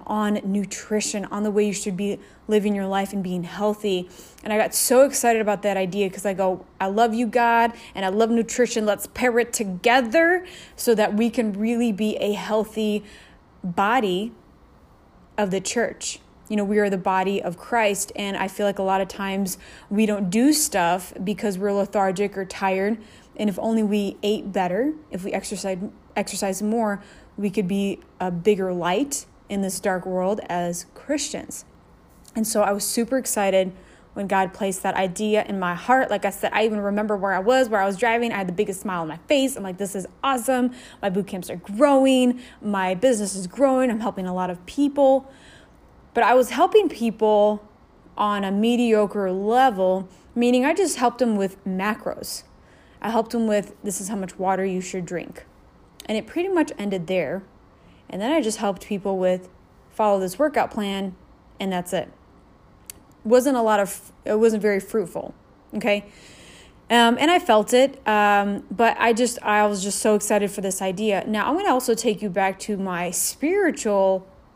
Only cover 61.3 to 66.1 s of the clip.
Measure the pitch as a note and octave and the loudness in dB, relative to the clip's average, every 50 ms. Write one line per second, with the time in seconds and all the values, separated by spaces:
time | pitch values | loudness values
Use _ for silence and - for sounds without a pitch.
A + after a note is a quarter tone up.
61.3 | - _ _ _ _ - G3+ F#3+ F#3 F3+ F3 - G3 E3+ - - - _ _ _ | -20 _ _ _ _ -8 -6 -4 -4 -4 -4 -2 -4 -4 -4 -6 -14 _ _ _
62.3 | _ - _ _ - _ _ - _ - _ - - - _ _ - _ - G#3+ | _ -20 _ _ -20 _ _ -20 _ -20 _ -20 -20 -20 _ _ -20 _ 0 4
63.3 | A#3+ B3+ A#3+ C#4+ C4+ A#3+ A3+ A3 G#3+ G3+ G3+ F#3+ - - - - - _ - - | 4 4 6 4 2 2 2 2 2 2 2 -2 -4 -12 -14 -20 -20 _ -4 -2
64.3 | G#3+ G#3+ A3+ A3+ A3 G#3 F#3 G#3+ G3+ G3 G3 - - A3 F#3 E3+ - - - - | 2 4 4 4 4 2 0 0 0 0 -2 -4 -4 -4 -4 -4 -8 -10 -10 -12
65.3 | - - _ _ - _ _ - - G#3+ - A3+ G#3 G3+ G3+ - | -16 -20 _ _ -20 _ _ -10 -8 -4 0 0 0 -2 -2 -10